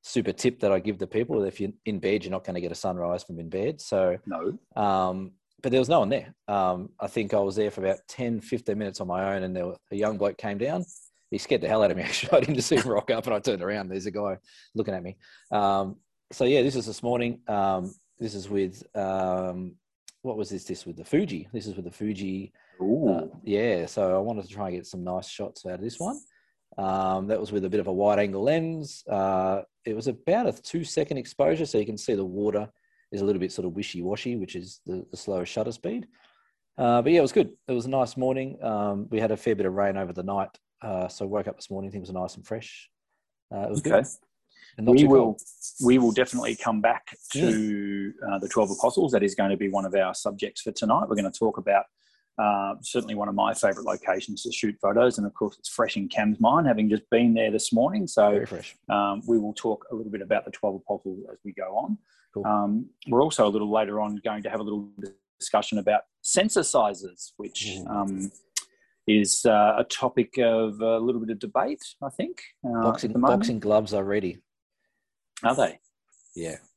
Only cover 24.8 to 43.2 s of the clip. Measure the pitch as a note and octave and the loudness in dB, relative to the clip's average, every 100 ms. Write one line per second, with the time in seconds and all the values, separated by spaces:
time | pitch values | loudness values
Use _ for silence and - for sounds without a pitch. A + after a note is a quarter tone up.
24.8 | - F#2 F2+ F2+ F2 - G2+ - F#2 F2+ | -10 -10 -6 -6 -8 -10 -10 -10 -12 -8
25.8 | A2 - F3 C#4+ - _ _ _ _ - | -8 -6 -8 -8 -14 _ _ _ _ -6
26.8 | F#2+ F#2+ F#2+ F#2+ G2 A2 G2+ G#2 F#2 G#2 | -2 0 0 0 -2 -2 -2 -4 0 -2
27.8 | F#2+ F#2 G2+ G2+ G#2 G2 A#2 D#3+ E3 D#3+ | 0 2 4 4 2 0 0 0 0 -6
28.8 | C#3+ - - G2+ F#2+ F#2+ F#2+ G2 - _ | -10 -14 -4 0 2 2 0 -2 -4 _
29.8 | - G#2+ B2 B2 - G3+ B3+ - - F3 | -8 -4 -4 -4 0 2 2 -4 -6 -6
30.8 | D3+ - D3+ C#3+ A#2+ - D3 D#3+ D#3 A2+ | -4 -2 -2 -4 -8 0 2 2 0 0
31.8 | G#2 G#2+ - G#2 F#2+ F#2 G#2 G#2 G#2 _ | -2 -6 -2 -2 -2 -2 0 0 -4 _
32.8 | _ _ _ G2 G2 F#2+ F#2 - F#2 E2+ | _ _ _ -2 0 0 -2 -4 -6 -6
33.8 | G2+ F2 F2 G#2+ B2 A#2+ F#2 F#2 F2+ - | -8 -6 -4 -4 -4 -6 -6 -10 -12 -16
34.8 | - F#2 - - - F#2+ F2 - A2 A#2 | -10 -10 -10 -14 -6 -4 -4 -4 -6 -6
35.8 | F3 A#3 - _ _ _ _ _ _ - | -6 -8 -10 _ _ _ _ _ _ -2
36.8 | B2 A#2+ B2+ E3+ F3 G#3+ - - - B2 | 2 4 6 6 6 4 2 -2 -4 -4
37.8 | A#2 C3+ B2 - B2+ C3 C3 - A2+ G#2+ | 0 0 0 0 -2 -2 -4 -6 -4 -2
38.8 | G#2 G2+ G#2 A2 A2 G#2+ - G#2 F#2+ F#2+ | 0 -2 -2 0 0 0 0 2 0 2
39.8 | G2+ G2 F#2 F2+ F#2 G2 F#2+ _ _ _ | 0 0 -4 -6 -4 -2 -4 _ _ _
40.8 | A#2 F#2 F#2 - G2 G#2 - - - G2 | -6 -4 -4 -6 -4 -4 -4 -10 -10 -10
41.8 | G2 G2 F2+ F#2 F2+ - - A2+ - - | -8 -10 -8 -6 -6 -10 -10 -10 -10 -18
42.8 | - _ _ _ | -20 _ _ _